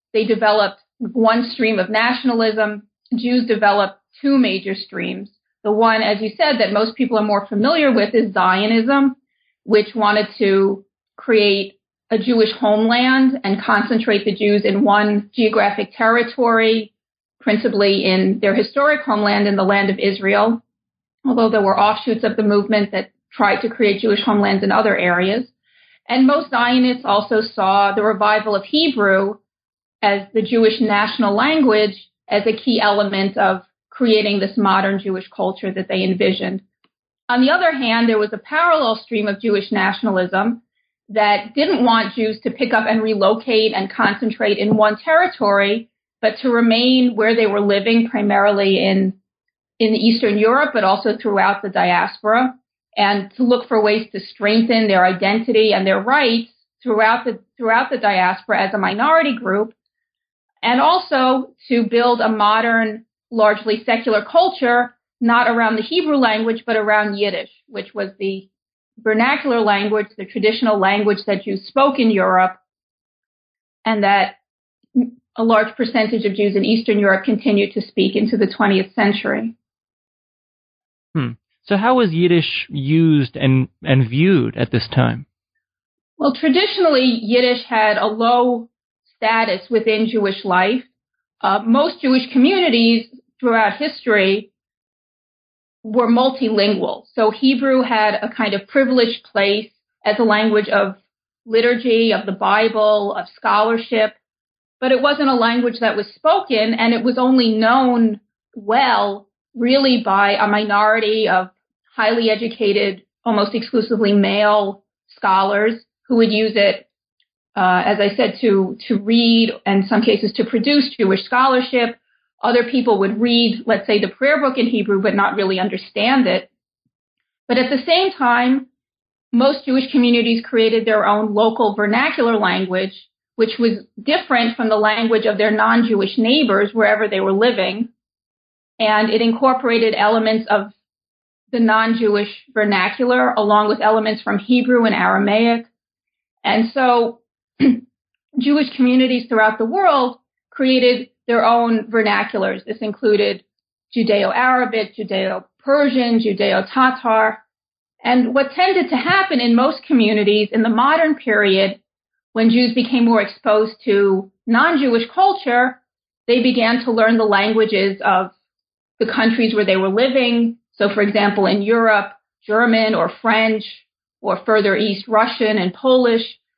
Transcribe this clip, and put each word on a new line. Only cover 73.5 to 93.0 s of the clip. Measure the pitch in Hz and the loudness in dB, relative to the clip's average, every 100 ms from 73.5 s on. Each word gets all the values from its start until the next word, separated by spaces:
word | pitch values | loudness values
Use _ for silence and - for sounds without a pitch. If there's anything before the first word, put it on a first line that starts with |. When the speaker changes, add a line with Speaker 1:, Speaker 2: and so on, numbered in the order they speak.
| _ _ _ 220 | _ _ _ -4
Speaker 1:
and | 220 | 0
that | 202 196 185 - _ _ _ _ _ 262 247 - _ - | 2 2 0 -6 _ _ _ _ _ -2 -2 -6 _ -4
a | 226 | 2
large | 220 220 - | 2 2 -4
percentage | 233 233 220 226 208 | -4 -2 -2 -2 -2
of | 196 | -2
Jews | 202 196 | 0 0
in | 196 | 0
Eastern | 226 226 208 | 0 0 0
Europe | 202 190 | 2 0
continued | 226 220 - 202 196 220 | 0 -2 0 0 0 -6
to | |
speak | - - 190 208 | -6 -2 -2 0
into | 226 214 | -2 0
the | 190 | -2
twentieth | - 208 190 190 - | 0 0 0 -2 -2
century. | 196 202 - 220 226 - _ _ _ _ _ _ _ _ _ _ _ _ _ _ _ 160 | 0 0 -4 -6 -6 -12 _ _ _ _ _ _ _ _ _ _ _ _ _ _ _ -6
Speaker 2:
Hmm. | 120 117 _ _ | -6 -10 _ _
So | - 202 | -4 -2
how | 226 254 | 2 2
was | 220 | 0
Yiddish | 160 175 170 156 - - | 0 2 2 0 -6 -8
used | 147 135 160 165 151 127 - | -8 0 2 4 4 0 -2
and, | 135 131 127 _ | 2 2 0 _
and | 156 135 113 | 0 0 2
viewed | 127 180 175 113 110 | 0 2 2 0 -4
at | 117 | -4
this | 117 - | -4 -2
time? | - 120 117 - _ _ _ _ _ _ _ _ - | 0 0 -2 -12 _ _ _ _ _ _ _ _ -4
Speaker 1:
Well, | 285 262 | -4 -2
traditionally, | 320 262 392 392 339 269 262 233 | 0 0 -2 0 2 2 0 -2
Yiddish | 214 247 247 247 - | -2 0 0 -2 -4
had | 226 214 196 | 0 0 0
a | 214 | -2
low | 220 233 247 247 233 233 _ _ _ _ - | -2 0 2 2 -2 -8 _ _ _ _ -6
status | 220 226 226 185 - | -2 -2 -2 -4 -2
within | 226 220 214 220 | -2 0 0 0
Jewish | 226 196 190 | -2 -2 -4
life. | 202 180 190 254 - _ _ _ _ _ | -2 0 2 -2 -6 _ _ _ _ _
Uh, | 202 202 226 | -2 -2 2
most | 254 320 - | 2 0 -2
Jewish | 269 262 247 | 0 0 0
communities | 262 269 381 349 233 233 226 | 2 2 4 2 2 2 2